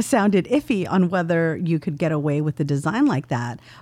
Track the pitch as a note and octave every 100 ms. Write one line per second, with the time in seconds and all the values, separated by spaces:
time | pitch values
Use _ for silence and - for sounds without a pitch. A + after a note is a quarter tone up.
0 | - A#3 G3+ F#3+ - C4+ - G#3+ E3+ F#3
1 | F3+ F#3 E3+ E3 E3 D3+ E3+ D#3+ F3+ C#3+
2 | E3 D#3 D3 D3 D3+ - C#3+ C#3 D#3 A3
3 | C#4+ C3+ - B2 A#2+ A2+ - -